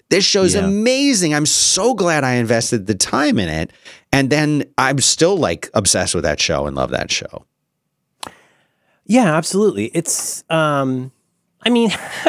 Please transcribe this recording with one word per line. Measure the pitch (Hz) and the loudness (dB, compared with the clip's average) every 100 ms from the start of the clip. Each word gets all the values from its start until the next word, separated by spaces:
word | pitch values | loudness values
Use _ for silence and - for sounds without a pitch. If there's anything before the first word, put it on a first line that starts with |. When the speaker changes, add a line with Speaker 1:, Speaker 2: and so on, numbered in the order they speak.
| _ | _
Speaker 1:
this | 175 196 | 0 2
show's | 202 185 196 | 2 2 2
Speaker 2:
Yeah. | 190 | 0
Speaker 1:
amazing. | 202 226 262 285 220 165 147 | 0 2 2 2 2 0 0
I'm | 151 | 0
so | - - 190 226 214 | 0 0 2 0 0
glad | 175 156 | 0 2
I | 131 | 0
invested | 123 113 117 - 117 95 | 0 2 0 0 -2 -2
the | 98 | -2
time | - 254 294 220 | -2 0 0 0
in | - | 0
it." | 78 - - - - _ | -4 -6 -10 -20 -20 _
And | 139 131 | 0 2
then | 147 151 147 - - | 2 2 0 -2 0
I'm | 131 139 | 0 2
still, | - - 165 196 | 0 2 2 2
like, | 104 85 - 120 | 0 -2 -4 -2
obsessed | 95 170 90 90 | 0 0 0 -2
with | 78 | -2
that | 73 | -2
show | - 73 71 | -2 -2 -2
and | 67 | -4
love | 64 | -4
that | 62 - | -4 -4
show. | - - - - _ _ _ _ _ _ _ - - _ _ _ _ _ _ - | -6 -8 -16 -20 _ _ _ _ _ _ _ -20 -20 _ _ _ _ _ _ 0
Speaker 2:
Yeah, | 240 196 156 | 4 4 2
absolutely. | 160 185 214 101 110 | 0 2 2 0 -2
It's, | 165 160 - - - - | -2 -4 -6 -6 -10 -4
um, | 160 151 143 131 127 131 - _ _ _ _ | 0 0 0 -2 -4 -8 -14 _ _ _ _
I | 226 | 0
mean, | 240 226 - - - | 2 2 -2 -10 -4